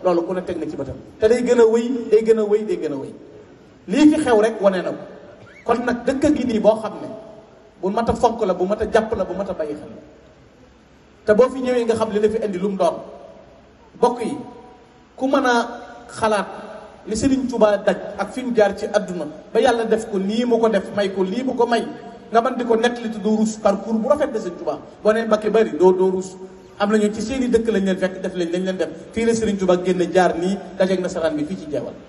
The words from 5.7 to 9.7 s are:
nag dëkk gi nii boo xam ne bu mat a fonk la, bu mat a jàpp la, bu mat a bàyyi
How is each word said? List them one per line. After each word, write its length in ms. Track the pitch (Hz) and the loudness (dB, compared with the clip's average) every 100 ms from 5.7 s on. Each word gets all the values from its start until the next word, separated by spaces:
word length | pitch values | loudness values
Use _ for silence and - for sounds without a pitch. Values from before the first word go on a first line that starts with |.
| 240 247 | 0 0
nag 200 | - - | -2 -2
dëkk 300 | 277 302 302 | 0 2 2
gi 80 | 240 | 0
nii 140 | 220 | 2
boo 160 | 190 220 | 4 2
xam 120 | 220 - | -2 -10
ne 60 | - - - - - - - _ | -12 -14 -16 -20 -20 -20 -20 _
bu 80 | 180 | -4
mat 200 | 214 226 | -2 -2
a 40 | 226 | 2
fonk 260 | 240 220 202 | 2 0 -2
la, 80 | |
bu 120 | 175 185 | 0 -2
mat 160 | 208 | -2
a 40 | 214 | 0
jàpp 220 | 220 220 214 | 0 0 -4
la, 60 | 180 | -4
bu 80 | |
mat 160 | 180 190 | -6 -6
a 40 | |
bàyyi 200 | 180 156 | -6 -6